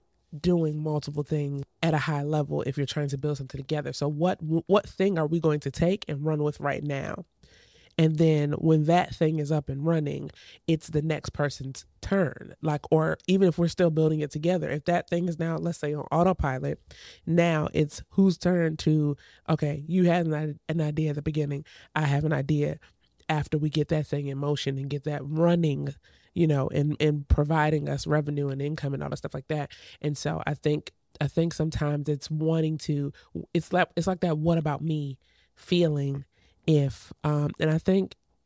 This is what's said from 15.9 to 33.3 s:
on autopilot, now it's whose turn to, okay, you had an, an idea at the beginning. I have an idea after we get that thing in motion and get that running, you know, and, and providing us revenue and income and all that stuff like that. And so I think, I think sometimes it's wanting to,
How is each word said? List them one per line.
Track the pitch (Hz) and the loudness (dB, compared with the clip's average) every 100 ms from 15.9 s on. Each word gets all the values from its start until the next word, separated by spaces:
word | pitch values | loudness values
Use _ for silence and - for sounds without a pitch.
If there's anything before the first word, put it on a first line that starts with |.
on | 147 - | -4 -2
autopilot, | 156 180 180 147 131 143 - - - - - - | 2 4 2 0 -2 -4 -6 -10 -20 -20 -12 0
now | 170 170 160 151 | 4 4 2 0
it's | - 151 - - | 0 0 -2 -4
whose | - 196 175 | 4 4 4
turn | 175 180 165 156 | 2 2 2 0
to, | - 156 147 143 - - - | 2 2 2 -2 -10 -12 -2
okay, | 160 147 143 151 | -2 -2 -4 -2
you | 185 180 | 2 4
had | 170 165 | 4 2
an, | 151 156 147 - | -2 -4 -6 -4
an | 160 | -2
idea | 151 151 156 | -2 0 -2
at | 147 | -2
the | |
beginning. | 147 156 147 143 - - - | -2 -2 -2 -4 -10 -20 -8
I | - 151 | -2 2
have | 139 | 2
an | 151 | 2
idea | 147 139 151 143 - - _ _ _ - | 0 0 0 0 -4 -12 _ _ _ -4
after | 156 139 151 | -2 0 0
we | 151 | 0
get | 156 147 | 0 0
that | 156 147 | 0 -2
thing | 147 139 | -4 -4
in | 139 | -4
motion | 143 147 - 135 | -2 -2 -2 -4
and | 139 | -4
get | 143 | -6
that | 147 147 | -4 -6
running, | 139 156 170 175 160 143 143 139 _ _ _ | -4 2 4 4 2 0 -4 -8 _ _ _
you | - 165 | 0 2
know, | 143 131 | 2 2
and, | - 147 147 | 0 0 2
and | 156 147 139 | 2 0 2
providing | - 147 160 151 156 143 | 2 4 2 2 0 0
us | 139 - | -4 0
revenue | 151 147 147 143 | 0 0 -2 -4
and | 135 | -4
income | 143 156 143 | -4 -4 -4
and | 139 | -4
all | 143 | -6
that | 143 | -8
stuff | - 143 | -8 -10
like | - | -6
that. | 151 143 - - - | -6 -6 -12 -20 -8
And | 151 147 | -6 -4
so | - - - | -4 -4 -4
I | |
think, | 147 151 147 - - _ - | -4 -2 -2 -4 -18 _ -6
I | 147 | -2
think | - 170 | 0 0
sometimes | - 156 - 147 147 147 | 0 -2 -2 -2 -2 -2
it's | 143 - | -4 -4
wanting | 156 156 165 160 156 - | -2 0 2 0 -2 -2
to, | 147 143 - _ | -2 -4 -8 _